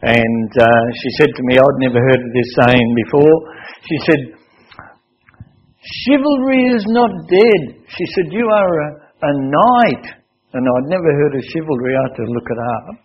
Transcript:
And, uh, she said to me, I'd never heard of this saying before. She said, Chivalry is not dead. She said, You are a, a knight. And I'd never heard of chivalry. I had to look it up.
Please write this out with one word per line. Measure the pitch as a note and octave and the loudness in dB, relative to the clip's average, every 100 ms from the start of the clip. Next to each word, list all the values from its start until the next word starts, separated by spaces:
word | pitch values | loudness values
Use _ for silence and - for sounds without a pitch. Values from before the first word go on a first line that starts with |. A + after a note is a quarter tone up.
And, | A#2 A#2 A2+ A#2 A2 B2 | 0 0 0 -2 -4 2
uh, | A#2 A#2+ A#2 A#2 | 4 4 2 -4
she | C3+ - | -8 0
said | D3+ - | 0 0
to | B2+ | 0
me, | B2+ | 4
I'd | C3+ C#3 | 4 2
never | C3 A#2+ | 0 0
heard | B2+ C3 | 2 2
of | A#2+ A#2+ | 0 -4
this | A#2 - B2 | -2 2 4
saying | B2+ A#2 A#2+ G#2+ | 4 2 0 0
before. | D3 D3 D#3+ - - - - - | 2 4 4 0 -20 -20 -20 -10
She | D#3 - | -8 0
said, | D3+ B2+ - _ _ _ _ - _ _ _ _ _ - _ _ _ - | 0 -2 -18 _ _ _ _ -20 _ _ _ _ _ -20 _ _ _ -18
Chivalry | - - C#4 C#4 C#4+ C4 C4 B3 | -10 0 0 2 -2 0 0 2
is | B3 G3+ | 0 0
not | A3+ A#3+ F#3+ D#3+ | 0 0 -2 -2
dead. | F3+ A#3 G3+ B2+ - _ | 4 4 4 -2 -14 _
She | - F3 - | -10 -8 -4
said, | E3+ | -4
You | F3+ A#3 | -4 0
are | G#3+ F#3+ E3+ | 0 0 -2
a, | D3+ - _ _ | -4 -10 _ _
a | D3+ C#3+ | -4 -4
knight. | C3+ D3 G#3+ B2 A3+ B2 - - _ _ _ | -2 0 2 4 2 -2 -10 -20 _ _ _
And | C3 B2+ | -6 -2
I'd | B2 C3+ | -2 -2
never | F#3 E3+ | -2 0
heard | C#3+ D3 C3+ | 0 0 -2
of | A#2+ | -8
chivalry. | E3 D#3 C3+ B2+ C3 | -10 -6 -4 -2 -2
I | C3 | -4
had | C3 | -6
to | A2+ | -6
look | A#2+ - | -6 -6
it | A#2 A#2+ A2+ | -8 -6 -8
up. | B2 G#3+ | -10 -20